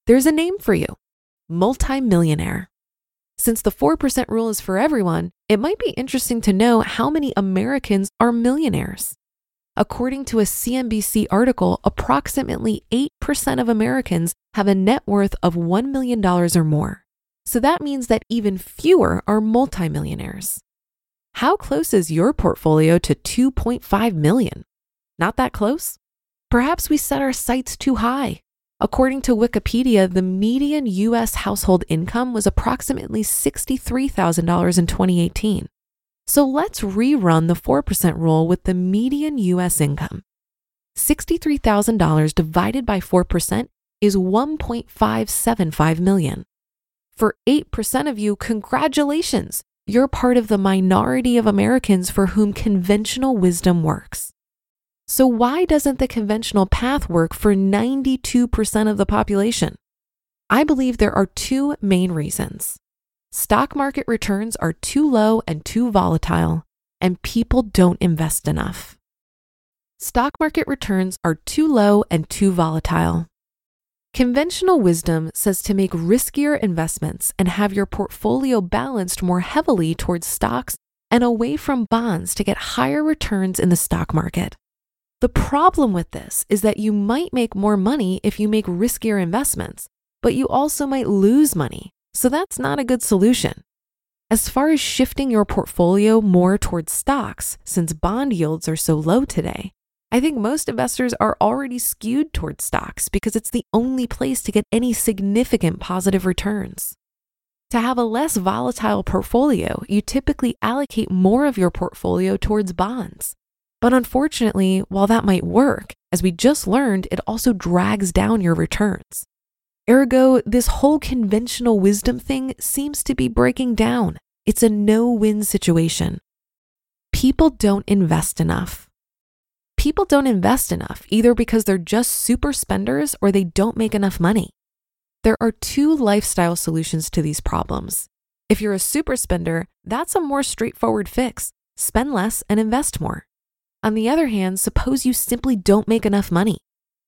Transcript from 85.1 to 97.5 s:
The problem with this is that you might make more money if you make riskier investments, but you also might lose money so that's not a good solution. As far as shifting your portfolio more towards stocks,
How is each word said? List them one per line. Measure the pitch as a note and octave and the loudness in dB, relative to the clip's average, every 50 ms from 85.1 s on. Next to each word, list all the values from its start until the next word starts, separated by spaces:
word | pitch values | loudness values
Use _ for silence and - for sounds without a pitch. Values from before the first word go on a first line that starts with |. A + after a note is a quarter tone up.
| _ _ | _ _
The | - B3 | -2 0
problem | - - - - C#4 C#4+ D#4+ F#4 - - C#4+ A3+ F#3+ | 2 0 0 0 2 4 4 4 4 4 2 2 2
with | F3 E3 - - | -2 -4 -6 -10
this | - - - - - - - | -14 -12 -8 -8 -8 -2 -2
is | G3+ G3+ G#3+ | 0 2 2
that | G#3+ - - | 0 0 0
you | G#3+ G#3+ G#3 | 0 0 0
might | G#3 G3+ G3+ A#3 C#4+ F4 - - | 0 0 0 0 -2 -2 -2 -2
make | B3+ A#3 A3+ - | -2 -2 -2 -2
more | G3 G3 G#3 G#3+ | -2 0 2 2
money | G3 F#3 G#3+ C#4 D4+ G#3+ F3+ F#3 - - | 2 2 0 0 0 0 -2 -2 -2 -2
if | G#3 - - | -4 -2 -2
you | G#3 G#3+ | -2 0
make | G#3+ G#3+ G3+ | 0 0 0
riskier | - F3+ F3 G#3+ A#3+ - - - A3 G#3 G3+ F3+ | -2 -2 -2 -2 -2 -2 -4 -2 -2 0 0 -2
investments, | E3+ F3+ A#3 C#4+ - - - - - - - - - _ _ _ _ _ _ - | -2 -2 -2 -2 -2 -4 -6 -8 -10 -12 -16 -18 -20 _ _ _ _ _ _ -2
but | A#3 - | 0 0
you | - C4+ - | 0 0 0
also | - B3+ C#4+ - - - C#4+ | 0 0 0 0 -2 -4 -4
might | C#4 C4+ C4+ A#3+ - | -2 -2 -2 -2 0
lose | G3+ G3 F#3+ G3+ A#3+ C#4+ D4+ C#4 - | 2 4 4 4 6 4 4 2 2
money | E3+ C#3+ A2+ - - - F#3+ - _ _ _ - - | -2 -4 -4 -6 -10 -16 -20 -20 _ _ _ -6 -2
so | - B3+ | 0 0
that's | C4+ D#4 F#4 - - - | 0 0 -2 -4 -6 -6
not | B3+ C4+ C#4+ D4 | -4 -2 -2 -2
a | C4 | -2
good | A#3 B3+ A#3 | -2 -2 -2
solution. | - - G#3+ F#3 F#3+ A3+ B3+ - - - - - - _ _ _ _ _ _ _ _ _ _ _ _ _ | 0 0 2 4 4 4 4 2 0 -4 -4 -8 -14 _ _ _ _ _ _ _ _ _ _ _ _ _
As | A3+ A3 - - | -2 -2 -2 -2
far | - C4 C#4 D#4 | -2 0 2 2
as | D#4+ C#4 | 2 2
shifting | - - - - C4 B3+ - - C#4 C4 | 0 -2 -2 0 -2 0 -2 -4 -2 0
your | A#3 G#3+ G#3 | 2 2 2
portfolio | - - G#3 - - - - F3 E3+ F#3 G3+ G#3 G#3+ A3 A3+ | 2 0 -2 -4 -2 -2 0 2 2 4 4 4 4 4 4
more | G#3+ G3+ F3+ F3+ F3 F#3 G3 G3+ | 4 4 4 4 4 4 2 0
towards | - - - E3+ D#3+ - | 0 -2 -4 -4 -6 -6
stocks, | - - - - C#4 C#4 A3 - - - - - | -8 -6 -2 -2 -2 -2 -4 -6 -8 -10 -10 -10